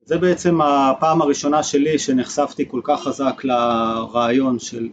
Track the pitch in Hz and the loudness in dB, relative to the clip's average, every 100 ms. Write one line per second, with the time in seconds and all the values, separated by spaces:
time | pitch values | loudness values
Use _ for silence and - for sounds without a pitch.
0 | - 165 180 170 180 165 151 139 135 131 | -4 0 2 2 2 2 4 4 2 2
1 | 160 160 147 143 147 151 151 143 147 151 | 2 2 2 0 0 0 0 0 0 0
2 | - 131 123 - 143 - 143 127 117 143 | 0 0 0 -2 -4 -4 -6 -6 -2 -2
3 | 143 127 135 127 135 123 120 117 113 113 | -2 -4 -4 -4 -2 0 2 0 -2 -4
4 | 113 117 117 127 131 123 - 120 113 | -4 -2 0 2 2 -2 -6 -10 -10